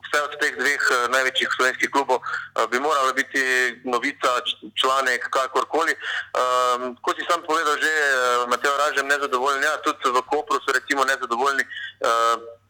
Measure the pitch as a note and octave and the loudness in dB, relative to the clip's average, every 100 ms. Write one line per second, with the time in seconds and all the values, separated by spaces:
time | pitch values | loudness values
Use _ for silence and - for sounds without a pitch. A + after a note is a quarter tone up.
0 | - D3+ C#3+ - D3 B2+ B2+ C#3+ - B2+ | -2 -4 -4 -2 -4 0 -2 0 2 2
1 | A#2+ C3 C3 - - - B2+ B2 A#2 C#3 | 2 2 0 0 -2 2 0 0 0 0
2 | C#3 B2+ - - - - A2+ B2 D3 D3 | 0 0 -2 -8 -6 -2 0 0 0 2
3 | C3 B2+ C3+ C#3 C3 B2+ B2+ A#2+ B2+ A#2+ | 2 0 -2 -2 0 2 0 -2 -4 -2
4 | C3 C#3 C#3 B2 A#2 - - - C3 C3+ | -2 -2 0 0 -2 -6 -8 -2 2 2
5 | C3 A#2+ - C#3 C3 - - D3+ D#3+ C#3 | 2 -2 -2 -2 0 0 0 0 0 -2
6 | - - - - B2+ B2+ B2+ B2 B2+ B2 | -4 -6 -4 -2 2 2 2 0 -4 -6
7 | - - D3 E3+ D#3+ D#3+ D#3 D3 D3 D#3 | -6 -4 -2 -2 0 0 2 0 0 2
8 | C#3+ C3 B2 B2 A#2+ A#2+ C#3+ C#3 D3 C3+ | 2 2 2 2 2 0 0 2 0 0
9 | C#3 C#3+ C#3 B2+ C3 C#3 C#3+ D3 D3+ D3 | 0 0 0 0 0 2 0 0 -2 -2
10 | C3+ B2 - D3 - C3+ - C3+ - C#3+ | 0 0 0 -4 0 -2 0 -2 0 0
11 | C3+ C3+ C3 A#2 C#3 C3+ B2+ - - - | 0 0 -2 0 0 0 -4 -8 -12 -4
12 | B2 A#2 A#2 A#2 A#2 - _ | 0 2 2 0 -4 -20 _